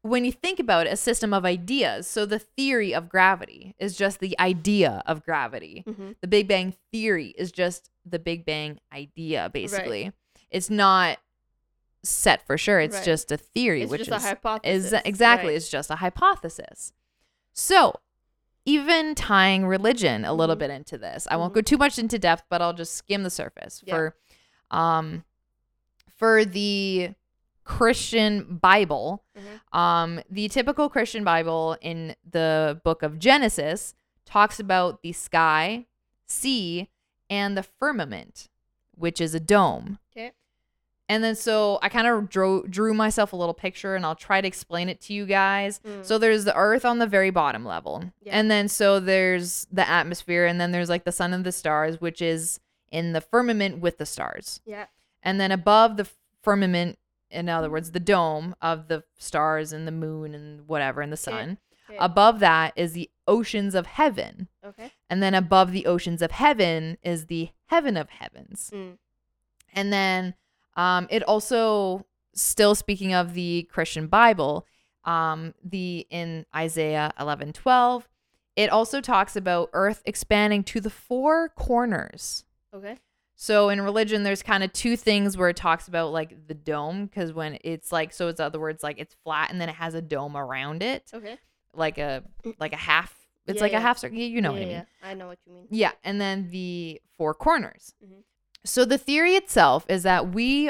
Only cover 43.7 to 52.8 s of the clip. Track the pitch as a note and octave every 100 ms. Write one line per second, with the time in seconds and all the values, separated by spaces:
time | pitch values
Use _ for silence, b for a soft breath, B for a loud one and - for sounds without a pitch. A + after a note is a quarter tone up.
43.7 | - G3 F#3+ E3 D#3+ - F#3+ F#3+ F#3+ -
44.7 | E3+ F3+ - - G3+ G3 G3 G3 G3 G3+
45.7 | G#3 G#3+ G3+ F#3+ A3 A3+ G#3+ G3+ - G#3
46.7 | A#3+ B3 A#3 A3+ G3 F#3+ F3+ D3 A2+ A2+
47.7 | E2 - D2+ F3+ _ G#3 G#3 G#3+ G#3 G3+
48.7 | - G3+ G3 F#3 F#3+ F#3 F3+ F3 - -
49.7 | F#3 C#3+ E3+ D#3+ E3+ - F3 F3 F3 F3
50.7 | F3 F3 F3 F3 - F3+ F3+ F#3 F3+ D#3+
51.7 | D3+ D#3 E3 E3+ E3 E3+ D#3+ E3 - _
52.7 | _